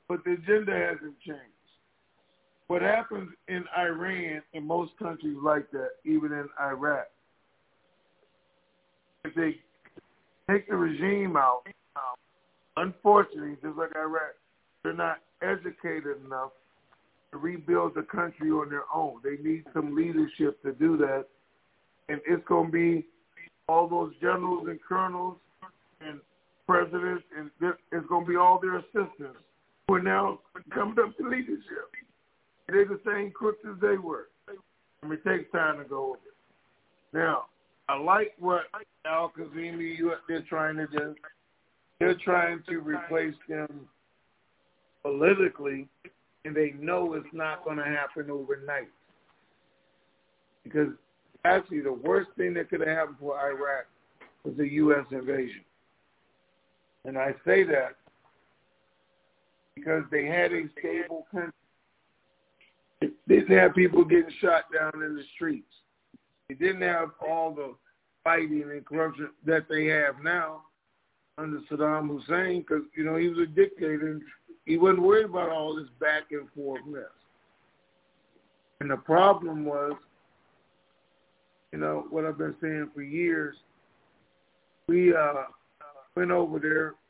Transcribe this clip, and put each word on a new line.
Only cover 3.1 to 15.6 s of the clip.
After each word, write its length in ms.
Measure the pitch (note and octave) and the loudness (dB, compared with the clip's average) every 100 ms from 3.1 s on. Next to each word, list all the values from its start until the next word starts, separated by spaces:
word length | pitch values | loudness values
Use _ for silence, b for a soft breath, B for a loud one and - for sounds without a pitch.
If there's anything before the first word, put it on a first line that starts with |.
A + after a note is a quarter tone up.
| G3+ F#3 - - | -10 -10 -16 -8
in 160 | F3+ F3 F3 | -8 -4 -2
Iran 640 | F3 E3 F3+ F#3 E3 D3+ - | -2 -2 -6 -6 -6 -8 -10
and 140 | D#3+ D3+ | -10 -4
most 260 | E3+ D#3+ - | -2 -4 -8
countries 380 | E3+ E3 D3+ C#3 | -10 -6 -6 -2
like 280 | D3+ D3+ - | 0 0 0
that, 200 | C3+ C3 - | -8 -8 -6
even 280 | D3+ D#3 D3+ | 0 0 2
in 160 | D3 C#3+ D3+ | -4 -8 -6
Iraq, 460 | C#3 C3 D3 C#3 - _ _ _ _ _ _ _ _ _ _ _ _ _ _ _ _ _ _ _ _ _ | -4 -2 -2 -2 -4 _ _ _ _ _ _ _ _ _ _ _ _ _ _ _ _ _ _ _ _ _
if 100 | D#3 | -6
they 240 | D#3+ D#3+ - _ _ - - _ _ _ _ - | -2 -2 -4 _ _ -20 -20 _ _ _ _ 0
take 180 | G3+ G3 | 0 0
the 80 | F#3+ | -2
regime 600 | E3+ D3 F#3 G3+ G3 D3+ | 0 0 0 0 0 4
out, 260 | C3 B2+ - - _ C#3+ C3 B2+ _ _ _ _ _ D#3 | 4 2 -4 -20 _ -10 -10 -12 _ _ _ _ _ -6
unfortunately, 800 | F#3 - G#3 G3+ F#3+ D3+ D3 D3 | -6 2 4 6 4 -6 -10 -10
just 140 | D#3 D3+ | -10 -8
like 180 | E3 D#3 | -8 -6
Iraq, 380 | D#3 D#3+ D3+ - _ _ _ _ | -4 -4 -6 -12 _ _ _ _
they're 100 | E3 | -8
not 260 | E3 E3+ D#3 _ _ | -4 -4 -4 _ _
educated 840 | F#3 G3 | -4 -4